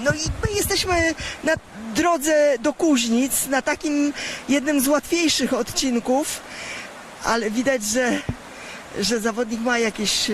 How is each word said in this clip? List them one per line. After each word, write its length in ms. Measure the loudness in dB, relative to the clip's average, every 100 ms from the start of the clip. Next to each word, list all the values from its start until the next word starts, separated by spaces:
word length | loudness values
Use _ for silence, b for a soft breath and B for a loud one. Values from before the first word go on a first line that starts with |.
no 80 | 0
i 360 | 0 -2 -2 -2
my 80 | 0
jesteśmy 580 | 0 0 2 2 2 0 B B
na 80 | -2 -2 -4 -14 -6 0
drodze 600 | 2 2 4 4 4 4
do 140 | 0
Kuźnic, 720 | 2 4 4 4 2 2 0 -2
na 140 | 0
takim 520 | 0 -2 0 0 0 -2 B B B
jednym 320 | 0 2 2
z 60 | 4
łatwiejszych 680 | 2 2 2 2 2 0
odcinków, 880 | 0 -2 -2 0 0 2 0 0 -6 -10 B B B B -16 -16 -6
ale 280 | -2 0 0
widać, 320 | 0 2 0
że, 380 | 0 0 2 0 -2 -8 -10 B B B -10 -4
że 200 | 0 0
zawodnik 420 | 0 -2 -2 -2
ma 180 | 0 2
jakieś, 500 | 2 0 -2 0
e, 40 | 0